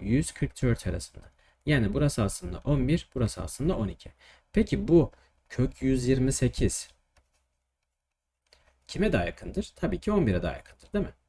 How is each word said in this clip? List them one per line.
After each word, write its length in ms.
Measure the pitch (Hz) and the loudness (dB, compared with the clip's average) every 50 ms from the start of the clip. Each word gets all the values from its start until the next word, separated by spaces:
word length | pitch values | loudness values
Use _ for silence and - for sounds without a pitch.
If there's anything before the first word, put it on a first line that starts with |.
yüz 320 | - 101 120 143 160 - | -2 0 0 0 0 -2
kırk 300 | - - 147 139 - - | -4 -4 -6 -6 -4 -2
dört 240 | - 123 113 - - | 0 0 0 0 -2
arasında. 380 | 90 87 90 - - - - - - _ _ _ _ _ _ _ | -6 -6 -6 -8 -12 -16 -20 -20 -20 _ _ _ _ _ _ _
Yani 280 | 143 151 135 110 98 - | 2 2 2 2 2 2
burası 280 | 139 147 143 - - | 2 0 0 2 0
aslında 360 | 104 98 - - 90 87 90 - | 0 0 -2 -6 -8 -8 -8 -6
on 300 | - 127 147 135 127 131 | 0 0 2 2 2 2
bir, 200 | 160 175 - - _ | 0 -2 -2 -6 _
burası 280 | 127 117 107 - 90 | -2 -2 -2 -2 -6
aslında 340 | 87 - - - 135 170 185 | -8 -10 -8 -4 -2 -2 0
on 120 | 196 208 95 | 0 -2 -4
iki. 240 | - - - - - _ - - - _ _ _ | -6 -10 -18 -20 -20 _ -20 -20 -20 _ _ _
Peki 360 | - 208 226 - 135 104 104 127 | 0 0 2 2 -2 -2 2 4
bu 240 | 165 170 131 - - _ _ _ _ _ _ _ | 6 6 6 4 -2 _ _ _ _ _ _ _
kök 340 | - - 127 131 - - | -2 -2 -2 -2 -2 -2
yüz 260 | 135 131 135 127 123 123 | 0 0 0 2 2 2
yirmi 240 | 131 123 127 135 | 2 2 2 0
sekiz 560 | - - 131 120 - - 120 95 - - - - _ _ _ _ _ _ _ _ _ _ _ _ _ _ _ _ _ _ _ _ _ _ _ _ _ _ _ _ _ _ _ _ _ _ _ _ _ _ _ | 0 0 0 0 0 0 0 0 0 -4 -10 -12 _ _ _ _ _ _ _ _ _ _ _ _ _ _ _ _ _ _ _ _ _ _ _ _ _ _ _ _ _ _ _ _ _ _ _ _ _ _ _
kime 260 | - - - 202 220 | -10 -2 0 2 2
daha 120 | - 101 87 | 2 2 0
yakındır? 480 | 85 - - - - - 185 214 - - | -2 -6 -8 -12 -6 -6 -6 -6 -6 -8
Tabii 220 | - 180 - - - | -6 -4 -2 -2 -2
ki 120 | - 208 | -2 0
on 140 | 214 202 151 | 2 2 2
bire 160 | 107 90 87 | 2 2 0
daha 100 | 85 80 | 0 -4
yakındır, 400 | - - - - - _ - - | -6 -8 -14 -20 -20 _ -16 -6
değil 120 | - 208 - | -4 -4 -4
mi? 80 | 85 - _ _ | -4 -8 _ _